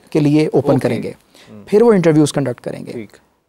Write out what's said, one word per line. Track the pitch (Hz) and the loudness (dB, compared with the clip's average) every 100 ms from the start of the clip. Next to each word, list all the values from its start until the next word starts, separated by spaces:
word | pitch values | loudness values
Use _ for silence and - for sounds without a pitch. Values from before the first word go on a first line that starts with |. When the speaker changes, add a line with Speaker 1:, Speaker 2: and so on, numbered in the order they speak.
| _ | _
Speaker 1:
के | - | -2
लिए | 143 151 156 | 0 2 0
ओपन | - 139 | -2 0
Speaker 2:
ओके। | 131 | 0
Speaker 1:
करेंगे। | 120 117 98 - _ _ - | -2 -4 -8 -14 _ _ -20
Speaker 2:
हम्म। | - | -20
Speaker 1:
फिर | - 208 | -2 2
वो | 240 | 4
इंटरव्यूज | 202 170 151 147 | 4 4 2 2
कंडक्ट | 151 131 120 | 0 -6 -8
करेंगे। | - - - | -12 -14 -14
Speaker 2:
ठीक। | 123 104 _ _ _ | -14 -16 _ _ _